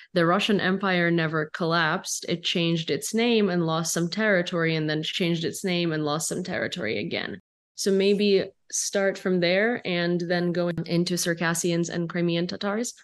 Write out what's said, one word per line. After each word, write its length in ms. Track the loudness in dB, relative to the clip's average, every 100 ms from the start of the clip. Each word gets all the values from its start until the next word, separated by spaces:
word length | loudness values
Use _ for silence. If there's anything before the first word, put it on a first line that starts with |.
| -4
the 100 | 2
Russian 340 | 4 4 2 2
Empire 520 | 2 0 2 2 4
never 400 | 2 2 0 -4
collapsed. 720 | -2 0 2 2 0 -4 -8 -4
It 140 | -4
changed 460 | -2 0 2 0 0
its 220 | -4 -2
name 380 | 0 2 4 2
and 160 | 2 0
lost 260 | 0 -2
some 160 | -2 -2
territory, 680 | 0 2 2 0 0 0
and 140 | 0 0
then 140 | -2
changed 420 | -4 -2 0 0
its 220 | -2 -4 -2
name 260 | 0 0
and 100 | -2
lost 260 | -2 -2 -2
some 140 | -4
territory 560 | -4 -4 -4 -4 -4 -4
again. 440 | -4 -6 -6 -10 _ _ _ -4
So 140 | 0
maybe 540 | 2 4 4 4 4 2 _ -8
start 480 | -6 -2 0 0 0
from 220 | 0 2
there 420 | 2 2 2 -2
and 360 | -2 -2 0 0
then 320 | 0 0 0
go 160 | 0 -2
into 480 | -4 -2 0 0 0
Circassians 760 | -2 0 0 0 0 0 0
and 180 | -2 -4
Crimean 380 | 0 0 0 -2
Tatars? 480 | -4 -4 -4 -6 -10